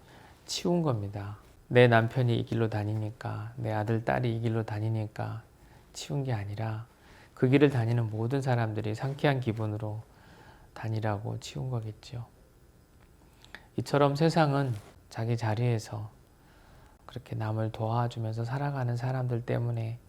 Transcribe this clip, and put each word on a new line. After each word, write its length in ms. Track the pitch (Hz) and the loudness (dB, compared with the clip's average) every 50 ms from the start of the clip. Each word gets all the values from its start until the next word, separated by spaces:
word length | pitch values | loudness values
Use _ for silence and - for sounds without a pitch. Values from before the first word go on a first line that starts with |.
| - - - - - - - - - | -20 -20 -20 -20 -20 -20 -20 -20 -12
치운 360 | - - - - 175 175 175 165 | -8 -6 -2 0 2 2 2 2
겁니다. 540 | 151 120 107 101 98 104 101 98 101 104 - - - - - - - | 0 0 -2 -4 -6 -6 -8 -8 -10 -10 -14 -16 -20 -20 -20 -8 4
내 160 | 123 123 123 | 8 8 10
남편이 480 | 120 117 113 113 117 - 131 123 120 117 | 10 10 8 6 4 2 2 2 2 2
이 100 | 117 117 | 2 0
길로 240 | - 117 113 117 107 | 0 0 0 0 0
다니니까, 840 | 110 104 104 104 107 110 107 107 107 - - 110 107 107 107 113 - | 0 -2 -2 -2 -2 -4 -4 -6 -6 -8 -8 -8 -6 -6 -8 -10 -8
내 160 | 127 117 110 107 | -6 -4 -2 -2
아들, 300 | 107 104 110 113 110 117 | -2 0 0 0 0 2
딸이 320 | 135 135 131 127 120 113 | 2 0 2 0 0 -2
이 60 | 113 | 0
길로 240 | 113 117 110 113 110 | 0 0 0 0 -2
다니니까 760 | - 107 107 107 110 113 110 107 104 - - 110 110 110 113 - - - - - - - - - - - | -2 -4 -4 -2 -2 0 -2 -2 -4 -6 -8 -8 -6 -8 -10 -12 -16 -20 -20 -20 -20 -20 -20 -20 -18 -14
치운 320 | - - - 151 143 135 | -12 -8 -4 -4 -4 -2
게 80 | 131 120 | -2 -2
아니라 540 | 104 98 104 101 104 110 113 110 110 113 - - - - - - - - - - | -4 -4 -6 -6 -4 -4 -4 -4 -6 -8 -12 -16 -20 -20 -20 -20 -20 -20 -20 -2
그 120 | - 135 | 2 4
길을 220 | 127 131 139 147 143 | 6 6 8 6 6
다니는 400 | 135 123 113 113 120 120 113 107 | 6 4 2 2 2 0 0 0
모든 320 | 107 107 113 117 139 139 | -2 -2 -2 -2 -2 0
사람들이 540 | 131 135 123 120 113 107 107 107 104 107 107 | 0 2 2 2 2 0 -2 -2 -2 -2 -4
상쾌한 460 | 110 - 135 143 143 - 147 139 131 | -4 -4 -6 -2 0 2 2 2 2
기분으로 640 | 123 113 107 113 110 107 104 107 107 107 104 110 - - - - - - - - - - - - - - - | 0 -2 -2 0 -2 -2 -2 -4 -4 -6 -6 -8 -10 -14 -18 -20 -20 -20 -20 -20 -20 -20 -20 -20 -20 -20 -12
다니라고 680 | - - 110 110 110 107 107 104 101 110 113 113 113 | -8 -6 -4 -2 0 0 0 0 -2 -2 -6 -6 -8
치운 280 | - - - 143 135 131 | -10 -10 -8 -8 -6 -4
거겠죠. 560 | 127 117 110 110 107 - - - - 120 117 - - - - - - - - - - - - - - - - - - - - - - - - - - - - - - | -4 -4 -4 -6 -10 -12 -16 -12 -12 -12 -12 -12 -16 -20 -20 -20 -20 -20 -20 -20 -20 -20 -20 -20 -20 -20 -20 -20 -20 -20 -20 -20 -20 -20 -20 -20 -20 -20 -20 -8 -6
이처럼 400 | - 117 - - 139 143 139 139 | -6 -2 0 2 4 4 4 4
세상은 580 | 143 165 165 165 175 156 147 139 139 139 131 113 104 - - - - - - | 4 2 4 4 4 4 4 4 2 2 0 -2 -4 -8 -14 -20 -20 -20 -12
자기 260 | - - 113 117 120 | -8 -6 -2 -2 -2
자리에서 720 | 113 113 110 107 110 123 120 117 110 - - 110 110 107 107 - - - - - - - - - - - - - - - - - - - | 0 0 0 0 0 2 2 0 0 -2 -6 -8 -10 -10 -12 -14 -18 -20 -20 -20 -20 -20 -20 -20 -20 -20 -20 -20 -20 -20 -20 -20 -20 -20
그렇게 320 | - - 120 - - 120 | -16 -14 -14 -10 -8 -6
남을 340 | 113 110 110 110 110 110 110 - | -4 -2 -2 0 0 -2 -2 -2
도와주면서 720 | - 113 110 117 120 120 120 - 117 113 110 110 113 113 | -2 -2 0 2 0 0 0 -2 -4 -4 -4 -4 -4 -4
살아가는 500 | 117 127 135 143 143 143 135 127 120 120 | -2 -2 -2 -2 -2 -2 -2 -2 -2 -2
사람들 480 | 120 127 131 131 131 127 123 123 117 120 | -2 -2 -2 -2 -2 -2 0 -2 -2 -2
때문에 540 | - 123 120 120 120 117 117 113 113 117 120 - | -2 -2 0 0 -2 -2 -2 -4 -4 -6 -8 -12